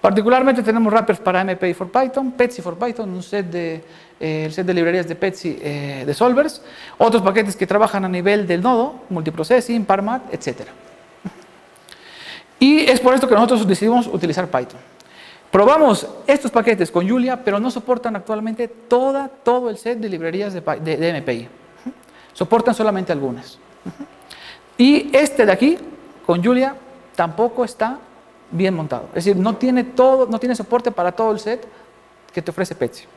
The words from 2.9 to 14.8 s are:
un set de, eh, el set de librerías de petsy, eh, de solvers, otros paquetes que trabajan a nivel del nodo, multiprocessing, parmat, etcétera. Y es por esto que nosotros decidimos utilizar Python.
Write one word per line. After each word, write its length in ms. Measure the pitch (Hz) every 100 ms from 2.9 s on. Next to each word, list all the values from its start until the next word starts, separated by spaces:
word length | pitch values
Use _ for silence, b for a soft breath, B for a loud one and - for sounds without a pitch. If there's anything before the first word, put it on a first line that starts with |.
| 233 208
un 120 | 180
set 240 | 180 202 185
de, 360 | 170 165 160 - B B _
eh, 240 | 160 156
el 80 | 156
set 140 | 156 180
de 80 |
librerías 340 | 180 165 180 175
de 80 | 165
petsy, 420 | 190 185 175 -
eh, 440 | 147 147 143 139 131
de 80 |
solvers, 480 | 147 240 247 302 - B B B B
otros 240 | 233 233
paquetes 340 | 190 196 202 190
que 100 | 180
trabajan 380 | 202 214 196
a 40 | 190
nivel 380 | 180 180 208 185
del 140 | 175
nodo, 400 | 208 247 262 302 -
multiprocessing, 760 | 180 160 165 160 254 240 233
parmat, 380 | 196 196 202 254 254
etcétera. 380 | - - 123 - - - - - - - - - - _ - - B B B B B B _
Y 200 | 262 302 302
es 120 | 254
por 140 | 254
esto 120 | 262 254
que 80 |
nosotros 320 | 214 233 247 208
decidimos 400 | 196 214 240 233
utilizar 400 | - 175 156 180
Python. 320 | 135 123 -